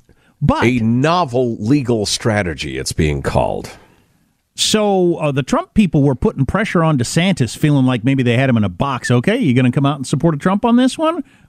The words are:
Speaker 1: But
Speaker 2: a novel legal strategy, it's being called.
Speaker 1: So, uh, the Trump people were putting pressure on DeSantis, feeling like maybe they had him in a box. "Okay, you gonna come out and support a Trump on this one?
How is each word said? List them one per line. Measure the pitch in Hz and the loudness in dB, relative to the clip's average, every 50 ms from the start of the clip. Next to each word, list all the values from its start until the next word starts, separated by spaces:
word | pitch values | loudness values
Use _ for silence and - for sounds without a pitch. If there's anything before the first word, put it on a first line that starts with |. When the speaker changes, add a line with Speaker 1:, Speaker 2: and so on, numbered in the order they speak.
| _ _ _ _ _ _ _ - | _ _ _ _ _ _ _ -4
Speaker 1:
But | 147 147 285 320 - | 0 0 0 2 2
Speaker 2:
a | 117 127 123 | 0 0 0
novel | 110 113 117 123 135 156 170 180 175 135 117 131 127 120 113 - | 0 0 0 0 0 0 0 0 -2 -2 -2 -2 -2 -2 -4 -4
legal | 104 110 143 147 127 110 123 110 101 | 0 0 0 0 2 0 -2 -2 -2
strategy, | - - - - 123 107 104 101 87 76 67 78 73 65 64 | -2 -4 -4 -2 -2 0 0 -2 -4 -6 -8 -8 -8 -8 -8
it's | 65 - | -8 -6
being | - - 85 76 73 69 | -4 -2 0 0 0 -2
called. | 71 - - 67 58 50 50 50 - - - - - _ _ _ _ _ _ _ _ _ _ _ _ _ _ | -4 -2 -2 -2 -2 -2 -4 -6 -10 -12 -16 -20 -20 _ _ _ _ _ _ _ _ _ _ _ _ _ _
Speaker 1:
So, | - - - - 214 208 208 196 190 180 175 165 - | -6 -4 0 0 0 0 2 2 2 2 0 0 0
uh, | 156 147 | -2 -2
the | 135 139 135 | -2 -2 -2
Trump | - 240 302 370 - - | 0 0 -2 -2 0 2
people | - 202 160 - 151 | 2 2 4 4 2
were | 139 143 131 | 2 2 2
putting | - - 208 - - 135 | 0 -2 -2 0 0 -2
pressure | - - 190 220 - - 180 160 | -2 0 -2 -2 0 0 2 2
on | 160 156 123 | 2 2 0
DeSantis, | 117 - - 160 170 196 185 - 131 110 - | 0 -2 0 0 0 0 0 0 -2 -4 -4
feeling | - - 151 147 139 131 | -2 0 2 2 4 2
like | 127 127 113 101 | 2 0 0 0
maybe | 135 135 135 127 | 0 0 0 2
they | 120 117 120 | 2 2 2
had | 135 131 | 2 2
him | 120 113 | 2 2
in | 104 | 2
a | 98 | 0
box. | 87 90 135 139 131 117 - - | -2 -2 -4 -4 -4 -4 -2 0
"Okay, | 123 123 120 190 214 277 | 0 2 2 0 0 0
you | 240 143 117 | 2 2 2
gonna | 131 127 123 | 2 2 2
come | 123 151 139 | 2 0 0
out | 139 151 143 | 0 -2 -4
and | 131 - | -6 -4
support | - 139 - 170 160 | -4 0 0 0 0
a | 143 | 0
Trump | - 190 196 208 - | 0 0 0 0 0
on | 233 233 247 | 2 2 4
this | 254 262 - - | 2 2 0 0
one? | 320 320 330 349 - _ _ _ _ | -2 -2 -2 -4 -6 _ _ _ _